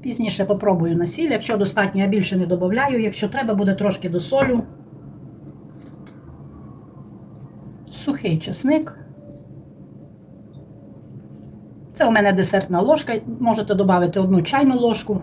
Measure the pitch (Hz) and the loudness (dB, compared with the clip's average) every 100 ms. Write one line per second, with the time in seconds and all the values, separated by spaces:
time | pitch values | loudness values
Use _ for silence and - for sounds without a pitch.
0 | 247 226 220 - 190 196 208 180 170 170 | -6 -4 -2 -2 0 2 2 2 2 2
1 | 175 - 320 220 - 214 190 - 196 196 | 0 0 0 0 0 0 0 2 0 2
2 | 196 208 - 190 170 180 180 226 277 247 | 2 2 0 0 0 0 2 2 2 2
3 | 220 202 202 269 233 202 202 196 208 190 | -2 -2 -4 -2 0 2 2 2 0 -2
4 | 180 175 175 269 262 240 - - - - | -2 -4 0 2 2 0 -2 -12 -20 -20
5 | - - - - - - - - - - | -18 -18 -18 -18 -20 -20 -20 -20 -20 -20
6 | - - - - - - - - - - | -20 -20 -20 -18 -18 -18 -18 -18 -20 -20
7 | - - - - - - - - - - | -20 -20 -20 -20 -18 -18 -18 -18 -18 -10
8 | - - 208 160 - 190 262 311 311 - | -6 -4 -2 -2 -4 -4 2 2 0 -10
9 | - - - - - - - - - - | -20 -20 -20 -20 -20 -20 -20 -20 -20 -20
10 | - - - - - - - - - - | -20 -20 -20 -20 -20 -20 -20 -20 -20 -20
11 | - - - - - - - - - - | -20 -20 -18 -20 -20 -20 -20 -20 -20 2
12 | 262 220 202 190 185 190 190 175 220 302 | 4 6 6 4 4 2 2 2 4 2
13 | - 220 - 226 240 220 208 196 190 180 | 2 -4 -4 -2 0 2 0 2 4 4
14 | 175 196 185 190 165 277 277 254 233 208 | 4 2 4 4 4 4 4 4 2 0
15 | - 202 | -2 -4